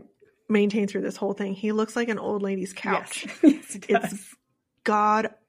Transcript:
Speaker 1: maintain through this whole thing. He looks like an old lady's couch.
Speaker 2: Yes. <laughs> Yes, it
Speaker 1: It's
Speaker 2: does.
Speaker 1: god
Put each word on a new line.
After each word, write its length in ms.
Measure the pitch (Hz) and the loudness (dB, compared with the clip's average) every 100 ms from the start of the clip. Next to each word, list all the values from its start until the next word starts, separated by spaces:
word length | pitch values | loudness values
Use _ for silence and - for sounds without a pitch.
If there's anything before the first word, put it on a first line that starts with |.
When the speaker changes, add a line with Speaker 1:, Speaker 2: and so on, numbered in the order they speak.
| - _ _ _ - | -8 _ _ _ 0
Speaker 1:
maintain 380 | 208 202 214 202 | 2 4 2 0
through 160 | 190 | -2
this 140 | 185 - | -4 -4
whole 160 | 196 | -4
thing. 220 | 202 196 | -4 -6
He 180 | 190 214 | -4 -2
looks 240 | 214 220 240 | 0 -2 -2
like 120 | 233 | -4
an 100 | 196 | -4
old 240 | 185 208 | -2 -2
lady's 300 | 196 190 190 | -2 -4 -6
couch. 540 | - - 175 - - - | -8 -2 -2 -4 -10 -10
Speaker 2:
Yes. 120 | - | 4
<laughs> 0 | |
Yes, 320 | 302 - - | 6 6 -2
it 120 | 196 - | -10 0
Speaker 1:
It's 220 | 226 - | 0 0
Speaker 2:
does. 240 | 202 - - _ _ _ _ | -10 -14 -20 _ _ _ _
Speaker 1:
god 500 | - 208 214 214 220 - | 0 2 4 2 0 -6